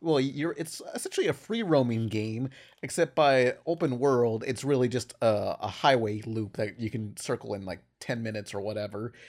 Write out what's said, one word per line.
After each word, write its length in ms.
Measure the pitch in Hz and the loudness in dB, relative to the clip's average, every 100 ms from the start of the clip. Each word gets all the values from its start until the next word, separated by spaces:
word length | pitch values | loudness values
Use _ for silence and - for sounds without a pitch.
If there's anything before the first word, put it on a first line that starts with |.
well, 180 | 165 143 | 0 2
you're, 360 | 135 139 165 - | 2 -2 -4 -4
it's 240 | 160 - - 240 | -8 -10 -10 -8
essentially 320 | 381 - 202 | -4 0 0
a 60 | |
free 280 | 139 - 226 | -2 -4 -4
roaming 460 | 196 147 120 113 113 | 4 4 4 0 0
game, 420 | 107 110 113 135 - - _ | -2 -2 -4 -6 -8 -20 _
except 340 | 127 - 165 - | -6 0 0 4
by 380 | 147 131 127 - - | 6 6 4 2 -4
open 320 | 165 165 123 | 0 0 2
world, 440 | 139 127 117 110 135 | 4 4 4 2 -2
it's 160 | 120 | -4
really 260 | 135 135 123 | 0 2 2
just 240 | 120 - - | 0 -6 0
a, 340 | 117 104 98 - | 2 2 0 -4
a 60 | 104 | -6
highway 540 | - 147 131 107 107 113 | 2 4 4 2 -4 -4
loop 320 | 110 104 - | -6 -6 -4
that 220 | 107 107 | -6 -4
you 100 | 110 | -6
can 260 | 117 104 - | -4 -8 -8
circle 360 | - 120 113 | -6 -6 -4
in, 120 | 101 95 | -8 -8
like, 160 | 87 _ _ | -12 _ _
ten 240 | - 120 | -6 -6
minutes 300 | 113 107 98 | -4 -6 -8
or 60 | 101 | -6
whatever. 540 | 101 107 104 101 117 - | -6 -6 -6 -8 -10 -12